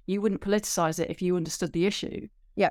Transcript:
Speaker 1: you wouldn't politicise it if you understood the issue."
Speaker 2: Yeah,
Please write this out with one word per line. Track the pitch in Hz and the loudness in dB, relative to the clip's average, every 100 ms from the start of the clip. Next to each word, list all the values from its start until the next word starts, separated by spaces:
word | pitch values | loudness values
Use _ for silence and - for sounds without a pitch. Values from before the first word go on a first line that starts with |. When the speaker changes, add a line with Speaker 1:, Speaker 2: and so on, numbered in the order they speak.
| - | -4
Speaker 1:
you | 202 | 0
wouldn't | 208 190 | 0 0
politicise | 196 208 208 - 165 165 | 2 0 2 0 0 0
it | - | -4
if | 165 | -2
you | 180 180 | 0 0
understood | 165 - 170 | 0 -4 -2
the | 165 190 | 0 0
issue." | - - - - - - - | 0 -6 -8 -10 -16 -12 0
Speaker 2:
Yeah, | 180 | 0